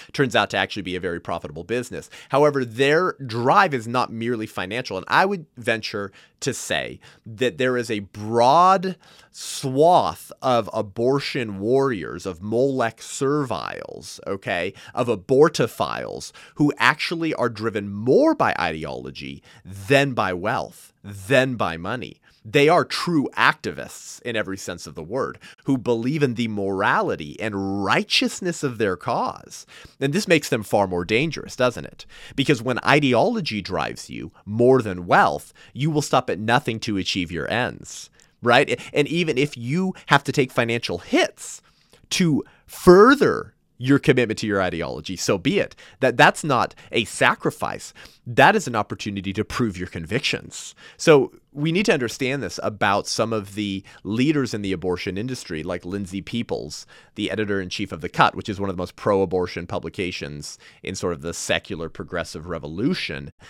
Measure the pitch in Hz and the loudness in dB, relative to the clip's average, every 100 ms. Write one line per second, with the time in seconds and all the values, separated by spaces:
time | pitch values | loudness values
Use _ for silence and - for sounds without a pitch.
0 | - - 131 113 101 101 95 107 90 90 | -8 -2 0 2 2 0 -2 -4 -6 -6
1 | 90 85 - 85 78 76 90 120 117 80 | -4 -6 -6 -8 -8 -12 -6 -6 -6 -10
2 | - - - 135 147 139 123 110 139 156 | -12 -18 -2 4 4 2 -2 0 2 4
3 | 185 - 131 113 120 190 190 135 113 123 | 0 -4 -6 -2 4 6 4 0 -2 -2
4 | 117 113 117 117 107 - 92 113 127 95 | -2 -2 -4 -4 -6 -6 -6 -6 -6 -6
5 | - 143 190 196 147 - 117 113 - 107 | 0 2 2 0 -8 -8 -2 -2 -2 -6
6 | 101 - - - - - - 80 60 64 | -8 -10 -20 -8 -6 -6 -4 -4 -4 -10
7 | - _ - 107 123 98 127 123 117 107 | -20 _ -14 -4 -4 0 0 0 -2 -4
8 | 98 104 107 117 120 160 185 190 185 180 | -8 -10 -4 2 6 8 6 4 0 -8
9 | - - _ - - - 139 131 160 175 | -14 -20 _ -16 -12 -6 -2 4 6 6
10 | 92 - - - 131 120 101 110 104 95 | 4 -2 -12 -4 0 0 0 -4 -6 -2
11 | 120 139 - 147 113 95 104 135 135 107 | 0 0 0 -4 -4 -4 0 2 2 -2
12 | 60 78 95 85 101 113 139 131 113 - | -6 -8 -8 -8 -2 0 0 0 -2 -4
13 | - - 135 151 131 90 50 50 50 50 | -12 -4 -2 0 -2 -4 -6 -10 -12 -14
14 | - - - 98 - 90 92 - - - | -16 -12 -8 -6 -4 -2 -4 -8 -10 -4
15 | 120 104 92 131 165 165 123 - 80 57 | -2 -2 2 6 6 4 -2 -2 -4 -4
16 | 57 53 - - - - 147 - 120 143 | -8 -10 -12 -18 -10 0 0 4 4 4
17 | - 165 165 - 120 107 110 107 101 101 | 0 -2 -2 0 -2 -2 -4 -4 -6 -4
18 | 117 180 320 - 117 - 87 80 78 64 | 4 6 6 4 2 2 -2 -2 -6 -8
19 | 65 69 67 69 - - - 98 98 139 | -10 -12 -12 -14 -18 -20 -18 -8 2 4
20 | 143 120 98 90 98 123 62 - - _ | 4 0 0 0 -2 -4 -4 -12 -20 _
21 | 98 101 95 131 131 117 98 82 90 123 | -18 -10 2 4 4 0 -2 -4 -6 -8
22 | 67 - _ _ 110 143 147 170 127 - | -10 -16 _ _ -2 4 4 4 2 -4
23 | - 165 117 - 127 - 104 69 - - | -2 0 0 2 2 2 -4 -10 -12 -14
24 | - - 120 113 95 98 - 87 - 76 | -18 -12 -6 -4 -4 -8 -10 -12 -12 -14
25 | 80 127 85 - - - - 131 113 117 | -8 -6 -6 -8 -18 -10 -4 -2 0 0
26 | 123 156 139 113 113 104 98 95 110 170 | 0 0 0 0 -4 -2 -2 0 2 2
27 | 180 85 76 - 110 101 98 98 98 139 | -2 -4 -8 -8 -6 -2 -2 -2 0 0
28 | 208 - 254 - 180 170 143 113 107 90 | 0 0 -2 -4 -6 -4 -4 -2 -2 -2
29 | - 139 247 - - - - - - - | -4 -2 -4 -6 -14 -20 -20 -20 -18 -4
30 | 139 160 202 165 - 123 101 110 98 87 | -2 0 2 2 2 -4 0 2 2 0
31 | 90 110 160 - - - 123 98 71 - | 0 0 0 -4 -8 -2 -2 -2 -10 -16
32 | - - - - 139 131 120 123 - 143 | -20 -20 -10 -2 0 0 0 -2 4 4
33 | 139 113 180 226 165 107 98 87 58 58 | 4 2 2 0 -4 -6 -4 -4 -4 -6
34 | - 58 67 - - 110 123 131 104 90 | -12 -12 -12 -14 -6 4 6 6 4 -4
35 | 87 160 135 73 - - - 120 151 151 | 2 4 4 0 -8 -20 -14 -4 -2 0
36 | - 135 - 90 110 123 - 110 - 98 | 2 2 2 -2 2 0 0 -6 -4 -4
37 | 90 101 85 82 - 110 113 50 - - | -2 -2 -4 -4 -4 -2 -2 -6 -14 -18
38 | - _ _ _ 120 120 - 120 - - | -18 _ _ _ 4 6 6 -2 -2 0
39 | 139 165 165 127 147 - 120 165 190 - | 0 0 0 0 -2 -4 -4 -2 -2 -4
40 | - 143 - 139 127 - 117 117 - 87 | 2 2 2 0 0 0 0 -2 -2 -6
41 | - 320 349 - - - _ _ _ _ | 0 0 0 -4 -16 -16 _ _ _ _
42 | - - 175 131 - _ - - - 180 | -6 0 2 2 -2 _ -20 4 10 12
43 | 208 285 143 62 - _ _ - 127 139 | 10 8 4 2 -4 _ _ -4 2 4
44 | - 127 113 107 107 98 92 85 71 62 | 6 4 4 0 0 0 0 -2 -6 -8
45 | - 95 - 101 117 196 - - - - | -8 -6 -2 0 0 0 -2 -8 -18 -2
46 | 131 123 156 - 156 123 98 - - 120 | 0 6 4 4 0 0 0 -4 -6 -4
47 | 104 - 127 214 160 - - 50 - - | -2 2 2 2 -2 -4 -6 -8 -12 -20
48 | - _ - 120 147 208 147 113 104 98 | -20 _ -2 6 6 6 0 -2 -4 -6
49 | 110 101 92 95 101 - 120 87 90 95 | -6 -6 -4 -4 -4 -2 -2 -2 -8 -8
50 | 80 120 - - - - - - - - | -4 -2 -2 -4 -8 -16 -16 -18 -20 0
51 | 175 147 - - _ 143 156 170 220 160 | 6 6 6 -4 _ -4 0 0 2 2
52 | 117 - 127 139 95 - 104 101 104 101 | 0 -2 -2 -2 -6 -6 -6 0 2 2
53 | - - 110 110 98 98 101 98 - - | 0 -2 -2 -2 -6 -6 -4 -4 -10 -12
54 | - 113 139 147 123 110 98 92 92 87 | -4 0 2 2 0 -2 -4 -2 -2 -2
55 | - 90 123 127 - 78 87 90 87 101 | -4 -6 -6 -8 -8 -8 -6 -8 -6 -8
56 | 95 98 80 117 113 69 69 - - - | -6 -8 -6 -6 -4 -6 -8 -14 -16 -20
57 | _ - 104 98 104 98 90 - 98 87 | _ -6 -4 -2 -2 -2 -4 -6 -8 -8
58 | 87 - 135 - 104 98 98 90 90 - | -6 0 0 0 -6 -4 -4 -4 -6 -4
59 | - 98 95 92 87 92 85 90 85 - | 2 2 2 0 -2 -6 -8 -8 -8 -6
60 | 90 - 71 73 - - - _ - 98 | -6 -6 -10 -10 -14 -18 -20 _ -10 -6
61 | 95 82 82 - - 82 - 87 82 - | -4 -4 -6 -6 -2 -4 -4 -10 -10 -12
62 | 80 87 80 85 82 82 73 82 135 185 | -10 -8 -8 -10 -10 -10 -8 -4 -2 -2
63 | - 71 71 - - | -6 -8 -12 -16 -20